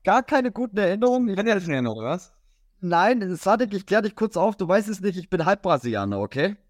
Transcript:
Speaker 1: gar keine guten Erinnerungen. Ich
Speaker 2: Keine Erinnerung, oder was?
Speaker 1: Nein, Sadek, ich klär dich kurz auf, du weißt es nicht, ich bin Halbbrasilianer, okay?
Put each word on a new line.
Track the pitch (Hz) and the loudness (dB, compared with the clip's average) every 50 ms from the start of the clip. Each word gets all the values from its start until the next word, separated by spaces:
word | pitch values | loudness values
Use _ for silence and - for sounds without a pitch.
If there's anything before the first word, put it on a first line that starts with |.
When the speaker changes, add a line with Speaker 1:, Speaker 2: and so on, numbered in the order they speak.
| - | 0
Speaker 1:
gar | - 190 247 240 | 2 2 2 2
keine | - - 269 254 247 | 2 0 0 0 0
guten | 196 - 247 226 - 208 | -2 -4 -6 -6 -2 0
Erinnerungen. | 202 170 185 208 233 247 247 254 247 226 | 0 0 0 2 2 2 2 2 0 0
Ich | 196 | 0
Speaker 2:
Keine | 185 208 233 | 0 0 0
Erinnerung, | 214 196 185 165 147 131 123 117 110 110 | 0 0 0 -2 -2 -2 -2 -2 -4 -4
oder | 110 120 | -4 -4
was? | 160 180 - - _ _ _ _ _ _ _ _ _ _ | -6 -6 -8 -12 _ _ _ _ _ _ _ _ _ _
Speaker 1:
Nein, | 185 175 170 170 185 214 262 240 202 185 180 | -4 0 2 2 4 4 2 2 -2 -4 -6
Sadek, | 156 - 190 214 214 254 208 202 | -2 0 2 2 2 2 -2 -4
ich | 190 196 | -6 -4
klär | - 196 220 | 0 0 0
dich | 208 214 - | 0 0 -2
kurz | - 220 220 - 175 | -2 -4 -2 0 0
auf, | 165 226 208 | 0 0 0
du | - 190 160 | -2 0 2
weißt | 185 214 208 208 | 2 2 2 0
es | 214 185 | -6 -4
nicht, | 185 202 175 180 | -4 -4 -4 -4
ich | 170 - | -6 -4
bin | - 180 160 | -2 -2 0
Halbbrasilianer, | 170 202 202 - 185 165 131 - 123 110 101 98 101 101 98 | 2 0 0 0 0 0 0 0 -2 -2 -2 -2 -2 -2 -2
okay? | 101 - - 135 151 190 208 - _ _ | -4 -4 -2 -2 -2 -2 -2 -4 _ _